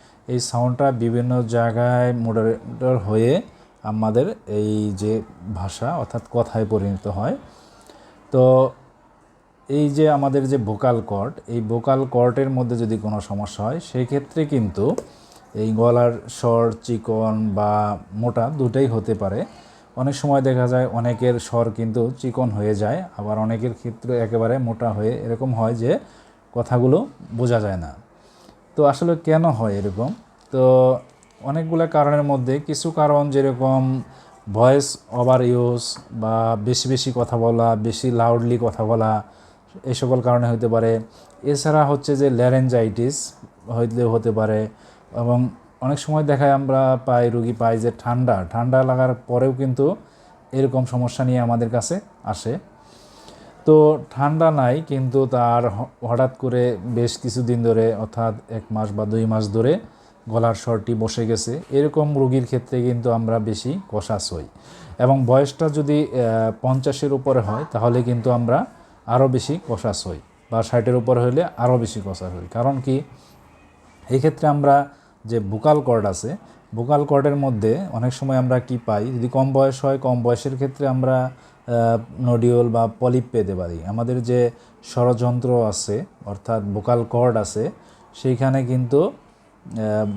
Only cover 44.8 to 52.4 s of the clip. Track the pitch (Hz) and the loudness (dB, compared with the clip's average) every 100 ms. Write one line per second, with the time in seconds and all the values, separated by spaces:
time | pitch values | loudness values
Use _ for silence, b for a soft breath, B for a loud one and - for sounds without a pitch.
44.8 | B B _ - 117 123 127 - - _ | B B _ -6 0 0 0 -4 -18 _
45.8 | 131 143 - 156 147 139 139 139 135 131 | -4 -4 -2 -2 0 2 4 2 2 2
46.8 | 131 127 120 123 120 117 113 113 117 113 | 2 0 2 2 2 0 -2 0 0 0
47.8 | 117 - - 123 127 101 87 113 120 131 | -2 -4 -4 -2 0 0 -2 -4 0 2
48.8 | 131 127 127 120 - 123 131 131 135 123 | 2 2 0 -2 -2 0 0 0 -2 0
49.8 | 139 208 B B B B _ 131 135 131 | 0 0 B B B B _ -2 0 0
50.8 | 127 123 123 - 127 127 120 117 117 120 | -2 -2 -2 -2 0 2 2 0 0 -2
51.8 | - 185 - - - 104 | -2 -6 -8 -12 -8 -6